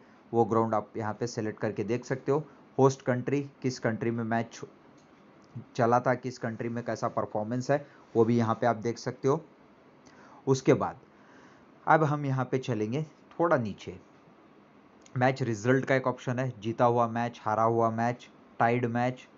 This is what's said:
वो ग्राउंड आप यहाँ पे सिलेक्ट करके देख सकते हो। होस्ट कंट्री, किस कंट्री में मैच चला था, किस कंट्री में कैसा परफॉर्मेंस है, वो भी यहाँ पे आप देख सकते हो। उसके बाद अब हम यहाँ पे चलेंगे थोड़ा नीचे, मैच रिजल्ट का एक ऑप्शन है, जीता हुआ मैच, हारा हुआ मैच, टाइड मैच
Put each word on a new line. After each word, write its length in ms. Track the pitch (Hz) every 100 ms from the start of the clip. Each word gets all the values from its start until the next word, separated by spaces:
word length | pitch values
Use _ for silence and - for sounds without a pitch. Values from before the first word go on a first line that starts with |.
| - - -
वो 140 | 117 104
ग्राउंड 280 | 110 113
आप 200 | 107 104 110
यहाँ 160 | 107
पे 140 | 104 -
सिलेक्ट 320 | - 110 104
करके 240 | 110 98
देख 220 | 98 120 -
सकते 260 | 135 -
हो। 120 | 143 151 - - -
होस्ट 240 | 135 139
कंट्री, 400 | - 123 123 139 139 -
किस 180 | 127 127
कंट्री 320 | 120 110 113
में 120 | 117
मैच 360 | 113 113 113 - 107 - - - _ - - - - - - -
चला 240 | 117 120
था, 140 | 127 127
किस 220 | 127 123
कंट्री 320 | 120 110 117
में 140 | 117 117
कैसा 220 | 110 120
परफॉर्मेंस 600 | - 104 107 107 123 127
है, 140 | 143 - - - 113
वो 100 | 113
भी 120 | 120
यहाँ 180 | 110 113
पे 120 | 120
आप 80 | 110
देख 200 | 117 117
सकते 300 | 123 117 135
हो। 140 | 160 - - - - - - - - - - 135
उसके 260 | 135 -
बाद 260 | 113 90 - - - - - - - - - -
अब 160 | 156
हम 220 | 151 147 139
यहाँ 200 | 135 127
पे 120 | 131
चलेंगे 420 | 131 110 107 135 156 - - -
थोड़ा 180 | 170 151
नीचे, 400 | 110 82 - 87 - - - - - - - - - - - 127
मैच 260 | 127 135
रिजल्ट 420 | 120 107 113 135 127
का 100 | 135
एक 120 | 127
ऑप्शन 320 | 123 - 123
है, 140 | 131 110
जीता 260 | 110 110 120
हुआ 220 | 120 113
मैच, 320 | 117 120 120
हारा 200 | 110 107
हुआ 260 | 113 117 113
मैच, 380 | 113 117 123 - - - -
टाइड 260 | 117 120 120
मैच 420 | 120 123 127 -